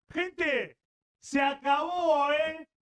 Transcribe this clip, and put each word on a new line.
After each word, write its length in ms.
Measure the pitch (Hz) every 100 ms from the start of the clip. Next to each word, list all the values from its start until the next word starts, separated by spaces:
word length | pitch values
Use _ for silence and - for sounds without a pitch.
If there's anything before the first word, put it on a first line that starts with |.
| _
gente, 640 | 330 359 349 320 254 175 - _ _ _ _
se 200 | - 277
acabó, 920 | 277 277 285 285 320 359 330 294 285
¿eh? 340 | 302 320 320 311 _